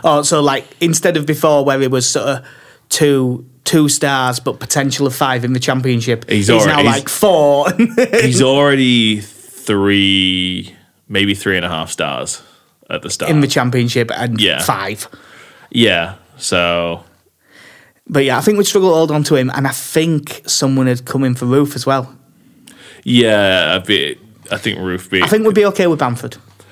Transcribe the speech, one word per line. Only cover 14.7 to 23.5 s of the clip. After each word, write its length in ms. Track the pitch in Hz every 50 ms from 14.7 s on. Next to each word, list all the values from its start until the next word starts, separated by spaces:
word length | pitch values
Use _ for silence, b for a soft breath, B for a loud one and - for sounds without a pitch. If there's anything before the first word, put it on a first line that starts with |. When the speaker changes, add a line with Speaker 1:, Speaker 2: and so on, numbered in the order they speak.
| 131 95 98 98 107 104 - - B B B B B B B B B B B B
Speaker 2:
Yeah, 460 | B 120 117 107 92 85 82 82 95 - _ _ _ -
so 680 | - - - 90 87 87 87 87 85 85 85 87 - _ _ _ _ _ _ _ b b b b b b b b b b b b b -
Speaker 1:
But 180 | - 143 135
yeah, 120 | 135 127 117
I 40 |
think 160 | 135 208 214 202
we'd 100 | 202 -
struggle 220 | - 208 185 185
to 60 | 165
hold 160 | 160 165 156
on 120 | 151 151 147
to 100 | - 156
him, 140 | 135 127 127 123
and 120 | - 135
I 60 | 135
think 720 | 127 - - - - 175 160 165 165 147 147 - - - -
someone 420 | - - - - 135 135 135 131 127
had 180 | 123 120 127
come 180 | - - 135 135
in 100 | 131 123
for 100 | 123 131
Roofe 300 | 123 127 143 147 143 143
as 100 | 127 -
well. 280 | - 135 135 123 - - - _ _ _ _ _ _ _ _ _ B B B B B B B B
Speaker 2:
Yeah, 680 | - 123 120 117 113 110 104 101 98